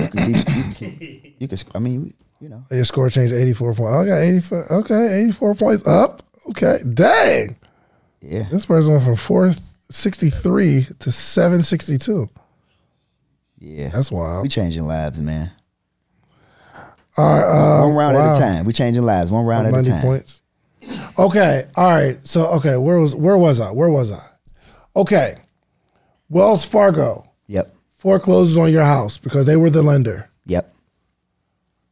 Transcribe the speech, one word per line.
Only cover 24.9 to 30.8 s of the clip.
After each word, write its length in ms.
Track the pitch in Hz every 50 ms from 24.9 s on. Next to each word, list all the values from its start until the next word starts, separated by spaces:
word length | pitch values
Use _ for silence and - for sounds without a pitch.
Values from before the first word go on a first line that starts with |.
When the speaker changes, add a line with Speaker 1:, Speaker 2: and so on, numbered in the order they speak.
| -
Speaker 2:
Okay. 380 | 190 202 - 208 160 131 101 - - _ _ _ _ _ _ _ _ _ _ _ _ _ _ _ _ _ -
Wells 360 | 151 180 196 214 214 156 -
Fargo 680 | - - 208 202 196 160 156 131 120 101 - - _ _ _ _
Speaker 1:
Yep. 260 | - 101 92 - - _ _ _ _
Speaker 2:
forecloses 680 | _ _ - 190 196 185 - 190 180 185 185 165 156
on 140 | 170 165 160
your 120 | 156 160 147
house 340 | 143 143 127 107 107 -
because 280 | - - 131 - 139 135
they 100 | 143 156
were 140 | 160 165 165
the 120 | 147 160
lender. 480 | 151 147 143 139 123 110 95 - - - _ _ _
Speaker 1:
Yep. 260 | 90 90 87 - _ _ _